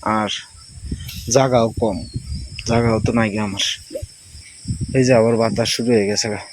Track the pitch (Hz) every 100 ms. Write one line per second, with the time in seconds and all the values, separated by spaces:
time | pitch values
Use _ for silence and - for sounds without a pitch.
0 | - 107 104 - - - - - - -
1 | - - - 135 131 123 113 - 113 95
2 | - - - - - - - 117 117 110
3 | 113 117 110 104 104 95 - - - 587
4 | - - - - - - - - - 135
5 | 127 123 113 117 113 101 110 - 117 117
6 | 98 104 110 104 -